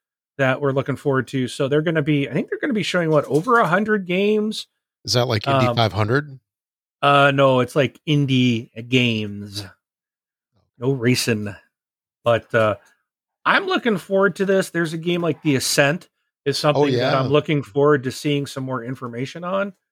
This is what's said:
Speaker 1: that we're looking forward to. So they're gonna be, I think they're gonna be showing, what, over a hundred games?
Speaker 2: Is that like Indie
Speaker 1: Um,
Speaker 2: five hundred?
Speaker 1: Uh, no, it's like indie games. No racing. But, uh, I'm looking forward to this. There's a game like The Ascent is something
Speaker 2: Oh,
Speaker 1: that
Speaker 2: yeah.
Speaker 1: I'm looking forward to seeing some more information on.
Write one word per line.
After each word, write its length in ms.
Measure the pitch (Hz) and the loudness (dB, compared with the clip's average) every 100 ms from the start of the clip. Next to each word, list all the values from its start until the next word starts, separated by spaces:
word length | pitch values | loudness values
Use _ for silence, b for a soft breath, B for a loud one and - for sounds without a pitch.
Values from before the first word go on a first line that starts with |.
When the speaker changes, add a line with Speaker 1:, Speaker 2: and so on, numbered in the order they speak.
| _ _ _ - | _ _ _ -2
Speaker 1:
that 240 | 131 131 | 0 0
we're 120 | 143 | 0
looking 240 | 135 135 127 | -2 -2 -4
forward 320 | 143 131 120 | 0 0 0
to. 180 | 135 123 | -4 -4
So 220 | - 135 | -4 0
they're 120 | 147 | 0
gonna 200 | 160 160 | 0 0
be, 260 | 147 147 139 | 0 0 0
I 40 | |
think 180 | 165 285 | -4 -4
they're 80 | 415 | -6
gonna 140 | 311 | -2
be 100 | 214 | -2
showing, 260 | - 180 165 | -2 -2 2
what, 140 | 151 - | 2 2
over 340 | 143 220 233 | 0 2 2
a 80 | 175 | 4
hundred 360 | 185 214 214 | 0 0 -2
games? 640 | 175 180 202 214 214 208 - _ _ _ | 0 0 0 0 -2 -6 -12 _ _ _
Speaker 2:
Is 80 | - | -2
that 160 | 120 127 | 0 2
like 140 | 110 | 0
Indie 260 | 139 135 127 | 0 2 2
Speaker 1:
Um, 80 | 117 | 2
Speaker 2:
five 160 | 110 | 0
hundred? 480 | 92 104 135 147 131 _ _ _ _ _ - | 0 0 0 -4 -14 _ _ _ _ _ -2
Speaker 1:
Uh, 300 | 143 143 139 | 4 6 6
no, 280 | 139 135 127 | 6 4 4
it's 160 | 123 160 | 2 0
like 240 | 127 - - | 0 -2 0
indie 640 | 147 139 131 123 113 131 - 120 | 0 2 2 2 0 -4 -14 -2
games. 760 | 127 120 110 104 101 101 101 98 _ _ _ _ _ _ _ _ _ _ - | 0 2 -2 -6 -10 -12 -14 -16 _ _ _ _ _ _ _ _ _ _ -6
No 140 | 127 | -2
racing. 640 | 135 117 123 - 110 101 101 _ _ _ _ _ _ | 0 2 2 0 -2 -4 -10 _ _ _ _ _ _
But, 280 | 120 113 - | 0 0 2
uh, 240 | 117 107 98 b b b _ _ _ - | 2 2 0 b b b _ _ _ 0
I'm 200 | 240 381 | 2 2
looking 320 | 370 247 185 | -2 0 -2
forward 380 | - 196 196 - | -2 0 0 0
to 100 | 196 | 0
this. 240 | 190 180 | 0 0
There's 240 | 170 165 | -2 -4
a 40 | 165 | -4
game 220 | 170 175 | -4 -2
like 200 | 170 - | -2 -2
The 120 | 156 | 0
Ascent 540 | 131 - - 139 175 - _ _ _ 143 | 0 0 -2 -2 -4 -10 _ _ _ -6
is 100 | 135 | -2
something 240 | 151 139 | 0 2
Speaker 2:
Oh, 40 | 147 | 0
Speaker 1:
that 60 | |
Speaker 2:
yeah. 280 | 120 131 139 | 0 0 0
Speaker 1:
I'm 80 | 131 | 0
looking 340 | 143 143 147 | 0 0 -4
forward 400 | - 143 143 147 | -2 0 2 2
to 60 | 127 | -2
seeing 360 | - 147 143 139 | -6 -4 -4 -6
some 180 | 135 | -10
more 180 | 131 127 | -8 -8
information 600 | 117 135 123 117 131 165 | -8 -10 -10 -10 -10 -10
on. 300 | 175 196 202 - _ | -6 -6 -6 -10 _